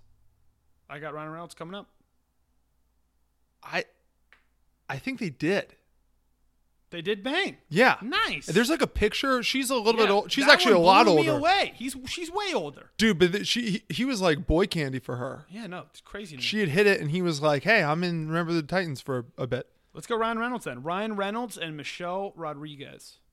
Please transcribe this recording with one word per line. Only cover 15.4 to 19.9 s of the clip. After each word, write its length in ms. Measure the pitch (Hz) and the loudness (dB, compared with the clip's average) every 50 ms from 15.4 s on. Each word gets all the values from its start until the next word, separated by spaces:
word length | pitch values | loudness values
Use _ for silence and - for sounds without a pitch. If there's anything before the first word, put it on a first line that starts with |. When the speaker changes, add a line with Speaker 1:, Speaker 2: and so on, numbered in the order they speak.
| 151 - | -16 -18
Speaker 1:
Yeah, 160 | 180 226 233 | -16 -14 -14
no, 160 | 175 185 170 - _ | -14 -14 -14 -16 _
it's 100 | - - | -20 -20
crazy 340 | - - - 202 214 160 147 | -20 -16 -16 -14 -14 -14 -10
to 0 | |
me. 60 | 127 - | -6 -4
Speaker 2:
She 180 | - 202 214 | -2 0 0
had 80 | 202 147 | 0 2
hit 180 | 135 196 208 | 4 4 4
it, 120 | 202 196 - | 4 4 2
and 120 | 156 143 | 0 -2
he 100 | 160 185 | -2 0
was 200 | 180 170 156 139 151 | 0 0 0 0 0
like, 180 | 156 147 139 - | 0 0 2 2
"Hey, 200 | 190 226 214 160 | 2 2 4 4
I'm 200 | 147 156 170 180 | 2 0 0 -2
in 240 | 175 170 165 156 | -2 -2 -4 -4
Remember 260 | 156 160 170 170 160 170 | -2 -2 -2 -2 0 -2
the 100 | 165 147 | -2 -2
Titans 380 | 131 175 190 180 160 135 120 | -2 -2 -2 -2 -4 -6 -8
for 180 | - 139 131 123 117 - _ | -6 -6 -6 -6 -6 -8 _
a, 60 | - 135 | -8 -6
a 40 | |
bit." 200 | 117 123 127 - _ _ _ _ _ | -4 -6 -6 -6 _ _ _ _ _